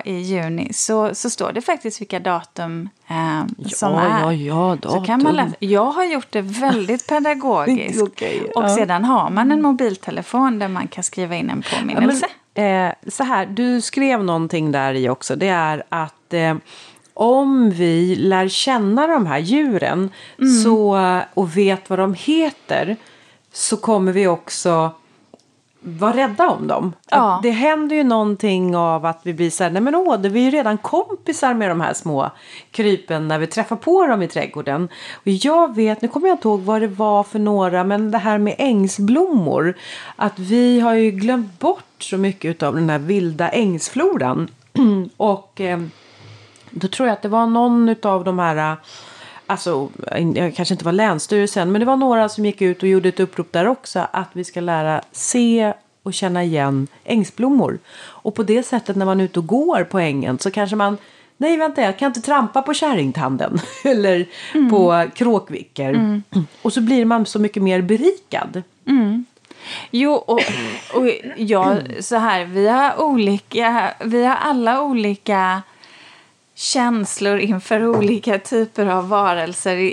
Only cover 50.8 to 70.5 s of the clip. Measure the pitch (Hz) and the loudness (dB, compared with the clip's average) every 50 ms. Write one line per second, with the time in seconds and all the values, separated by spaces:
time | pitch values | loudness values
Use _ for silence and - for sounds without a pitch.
50.8 | - - 180 196 220 214 180 151 - - 208 208 202 202 - 202 175 175 196 214 | -2 -2 0 2 2 2 0 -2 -2 0 0 0 0 0 0 -2 0 0 2 2
51.8 | 233 240 269 262 269 262 240 226 220 208 214 - 208 208 202 - 196 185 180 180 | 2 2 2 2 2 2 4 2 2 0 -2 -2 -2 -2 0 0 0 0 0 0
52.8 | - 190 190 190 175 185 180 - 190 175 - - 170 - - 170 175 220 262 254 | 2 2 2 4 4 2 0 0 -2 -2 -2 -8 -8 -4 -2 0 2 2 0 -2
53.8 | - - - 185 170 - - - 185 165 - 180 180 - - 180 175 175 170 160 | -4 -8 -4 -4 -4 -2 -4 -6 -8 -6 -8 -10 -10 -8 -8 -6 -4 -2 -2 0
54.8 | 156 156 156 151 - _ _ - - - - 247 240 233 226 226 220 208 208 - | 0 0 -2 -2 -4 _ _ -10 -8 -2 0 2 2 4 4 4 2 0 -2 -4
55.8 | _ _ _ _ _ 202 185 - - 185 180 175 175 175 160 151 139 139 139 135 | _ _ _ _ _ -8 -6 -4 -2 -2 0 0 0 0 0 0 0 0 0 0
56.8 | 135 143 - - _ - 240 226 196 - - - 226 262 277 262 185 127 - - | -2 -4 -8 -18 _ -2 0 0 0 -2 -2 -2 0 2 4 4 2 2 -2 -6
57.8 | _ - - - - - - - _ 220 208 - 220 185 214 240 247 - - 233 | _ -18 -20 -20 -20 -20 -20 -8 _ -8 -4 -4 0 2 2 0 2 0 -4 -4
58.8 | - - 196 196 190 190 190 190 190 180 - 175 170 160 196 254 294 339 339 214 | -4 -2 -2 0 0 2 2 2 0 0 0 -4 -2 0 0 0 2 2 2 0
59.8 | 175 170 - 190 170 156 143 139 123 123 127 123 - 196 190 208 208 190 208 214 | 0 0 0 -2 0 0 -2 -2 -2 -2 -4 -2 -4 -4 -2 -2 -2 -2 0 0
60.8 | 202 202 208 202 - - - - - _ _ _ 262 311 339 311 311 320 302 294 | 0 0 -2 -4 -10 -20 -20 -20 -20 _ _ _ 0 0 2 2 0 0 0 0
61.8 | 247 196 190 - 277 277 240 240 226 269 294 285 240 208 - 269 269 285 302 - | 0 0 0 0 -2 -2 -2 -4 -2 0 0 2 0 2 0 -2 0 0 -2 -2
62.8 | - 302 269 190 143 135 123 160 143 131 135 127 - - - 170 - - - - | 0 0 0 0 0 -2 -2 -2 -2 -2 -2 -2 -2 -2 -2 -4 -4 -6 -14 -4
63.8 | - 277 262 220 202 196 185 175 180 175 - - - - - 311 285 247 220 202 | 0 2 2 4 4 2 2 2 0 -4 -8 -18 -16 -4 0 2 4 4 6 6
64.8 | 185 175 170 170 170 - - - 247 240 226 196 - - - - - _ _ - | 6 6 4 4 2 0 0 0 2 2 2 0 0 -4 -10 -12 -12 _ _ -6
65.8 | 139 135 277 233 220 214 208 208 202 _ - 196 160 147 - - - 233 - 262 | -4 0 0 2 2 2 0 -2 -4 _ -2 -2 -2 -2 -8 -6 -4 -2 0 0
66.8 | 226 220 269 254 233 226 233 226 214 - - 208 208 214 - 208 190 190 185 185 | 2 2 4 4 4 4 2 2 0 0 0 0 0 0 0 0 0 2 2 2
67.8 | 185 180 214 220 262 349 381 - _ _ - - - - 147 180 180 _ _ _ | 2 2 0 4 4 2 0 0 _ _ -6 -6 -6 -4 -8 -10 -12 _ _ _
68.8 | _ - 277 262 220 202 214 233 247 _ _ _ _ _ - - - - - - | _ 0 2 2 4 2 0 -2 -4 _ _ _ _ _ -20 -20 -18 -16 -14 -14
69.8 | - - - 240 262 285 294 - - - 202 233 - - | -14 -6 -2 0 2 2 2 0 0 0 0 0 0 -2